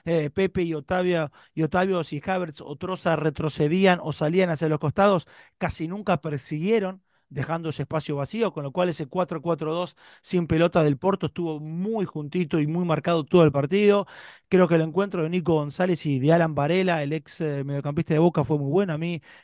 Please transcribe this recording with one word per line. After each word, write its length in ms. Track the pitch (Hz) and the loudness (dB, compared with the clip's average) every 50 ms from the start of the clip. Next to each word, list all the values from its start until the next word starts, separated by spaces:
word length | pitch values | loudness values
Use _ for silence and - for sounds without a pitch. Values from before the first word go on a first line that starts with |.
| - | -4
Eh, 260 | 170 170 160 151 143 | -2 0 0 0 -2
Pepe 320 | - 190 190 185 - 190 | 0 0 0 0 0 -2
y 120 | 175 165 160 | -2 -2 -4
Otavio, 580 | 147 - - 185 160 180 180 175 165 156 - - - - _ - | -6 -4 -2 -2 0 0 2 0 0 -2 -4 -8 -14 -20 _ -4
y 80 | 151 | -4
Otavio, 420 | 160 151 - 180 185 196 185 170 156 | -2 0 0 0 0 0 0 -2 -4
si 180 | - 147 143 - | -6 -8 -8 -4
Havertz 360 | 190 190 185 180 160 143 - | -4 -4 -4 -4 -6 -10 -12
o 160 | - - 147 | -14 -14 -12
Trossard 440 | - 185 180 185 - - 175 160 151 | -10 -8 -8 -6 -4 -2 0 0 0
retrocedían 800 | 156 156 135 - 151 151 - - 151 147 165 185 196 185 180 170 | 0 -2 -2 -2 -4 -4 0 0 0 2 2 4 4 4 4 2
o 120 | - 156 | 0 -6
salían 380 | 143 - 156 151 175 190 190 175 | -4 -2 -2 0 2 2 2 2
hacia 180 | 160 - 170 156 | 0 0 0 -2
los 100 | 151 147 | -2 -2
costados, 480 | - 143 - 202 196 208 196 165 - - - - - _ _ - | -2 -2 2 2 4 4 4 2 -2 -6 -16 -20 -20 _ _ -6
casi 300 | 185 143 - - 156 165 | -4 -4 -4 -6 -8 -8
nunca 320 | 185 208 190 208 175 147 | -8 -6 -2 -2 -2 -2
persiguieron, 840 | - 160 147 135 - - 156 151 165 202 226 220 196 185 190 185 _ _ _ _ _ - | -2 -6 -8 -8 -8 -8 -6 -4 0 0 0 0 0 -2 -8 -12 _ _ _ _ _ -12
dejando 400 | 131 139 131 - 165 165 160 160 | -8 -8 -6 -4 -4 -4 -4 -6
ese 120 | - - | -6 -6
espacio 320 | 139 - 160 156 - - 147 | -6 -4 -4 -4 -4 -4 -4
vacío, 380 | 139 139 - - 226 226 185 | -6 -6 -4 -4 -2 -2 -2
con 100 | - 156 | -2 -6
lo 80 | 143 139 | -8 -4
cual 200 | - 180 180 180 | -2 0 0 0
ese 160 | 151 - 151 | -2 -4 -8
cuatro 360 | - - 185 180 - 175 147 | -6 -2 -2 -2 -2 -4 -4
cuatro 320 | 131 170 165 - 160 151 160 | -4 -4 -2 -2 -2 -4 -4
dos 220 | 175 180 - - _ - - - _ | -4 -6 -8 -10 _ -20 -20 -20 _
sin 240 | - - 190 175 170 | -8 -4 -2 -2 0
pelota 380 | 147 160 160 170 170 - 175 156 | 2 2 4 4 4 4 4 4
del 140 | 147 139 - | 4 2 2
Porto 280 | - 190 190 - 170 | 0 0 0 0 -2
estuvo 320 | - - - 170 160 156 147 | -4 -4 -4 -4 -4 -4 -6
muy 460 | 151 156 160 175 190 220 226 220 180 | -8 -8 -6 -6 -4 -2 -2 -2 -4
juntito 560 | - - 156 147 143 - 185 175 147 - 160 | -4 -6 -8 -8 -4 -4 -4 -2 0 0 0
y 80 | 147 151 | 0 0
muy 160 | 160 180 180 | 0 0 0
marcado 400 | 170 156 147 - 180 170 160 139 | 0 0 0 0 0 0 0 2
todo 180 | - - 175 | 4 6 8
el 80 | 160 151 | 8 6
partido. 560 | 135 139 143 143 185 202 208 202 202 202 190 - - - - - - - _ - | 6 2 0 2 2 4 6 6 4 4 2 -4 -10 -20 -20 -20 -20 -20 _ 2
Creo 200 | 190 180 180 160 | 4 4 6 6
que 80 | 170 | 4
el 60 | 160 | 2
encuentro 420 | 160 160 147 185 202 196 185 175 156 | 2 0 0 -2 -2 -2 -2 -4 -2
de 60 | 160 | -2
Nico 240 | 175 185 151 170 160 | -2 0 2 2 2
González 520 | 151 147 143 - - 180 185 175 - - | 2 0 -2 -2 -2 0 0 0 0 -2
y 140 | 151 139 127 | -2 0 2
de 120 | 131 151 | 4 4
Alan 220 | 165 170 165 160 147 | 4 4 4 2 0
Varela, 480 | 143 143 151 175 190 185 180 170 156 | 0 0 2 2 2 2 0 0 -2
el 100 | 143 143 | -2 -4
ex, 280 | 160 156 143 - - - | -6 -6 -8 -10 -8 -6
eh, 240 | 165 151 143 139 139 | -4 -4 -4 -4 -4
mediocampista 500 | 143 143 143 139 147 147 170 160 - 156 | -4 -4 -4 -4 -4 -2 -2 -2 0 2
de 60 | 151 | 4
Boca, 240 | 170 175 - 160 139 | 4 4 4 2 0
fue 120 | - 156 | 2 0
muy 140 | 147 139 139 | 0 0 0
bueno. 220 | 156 190 202 175 | 0 2 0 0
A 60 | 151 151 | -2 -4
mí 220 | 165 175 175 151 - - - - | -4 -6 -6 -8 -10 -14 -20 -20